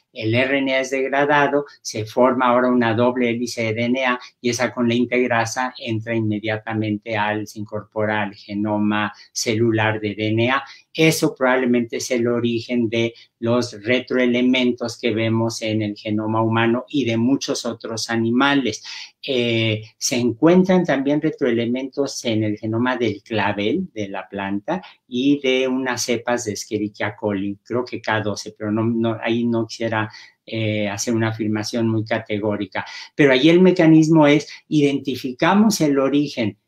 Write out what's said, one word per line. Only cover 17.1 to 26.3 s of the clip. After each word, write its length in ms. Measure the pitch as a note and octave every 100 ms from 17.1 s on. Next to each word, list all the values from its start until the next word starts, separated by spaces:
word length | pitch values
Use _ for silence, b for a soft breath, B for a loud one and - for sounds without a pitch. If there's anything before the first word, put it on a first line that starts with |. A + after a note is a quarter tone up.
| A#2
muchos 500 | A#2+ C3+ - C3 A#2
otros 440 | A2+ G#2+ A2+ -
animales. 720 | A#2 A2+ B2 C#3 C#3 B2 - B B B _ -
Eh, 580 | B2+ A#2+ A2+ A2+ A2 A2 -
se 200 | - B2
encuentran 640 | A#2+ A2 D#3+ F#3 F#3 F#3
también 380 | E3 C3+ C3+ D3+
retroelementos 1040 | D#3 - C3 A#2 A#2 B2 C3+ - C3+ - B2
en 180 | A2
el 140 | G#2+ G#2+
genoma 400 | A#2 A#2 B2+ B2
del 260 | A#2 G2+
clavel, 640 | - A2 G2+ G2+ G2+ E3+ F#3
de 160 | G#2+ G2+
la 180 | G2 -
planta, 540 | G2 G2 G2+ B2 F#3+ B B -
y 320 | B2 C#3 C#3+
de 280 | C3 B2+ C3
unas 360 | C3 C3 A#2+
cepas 420 | - A2+ B2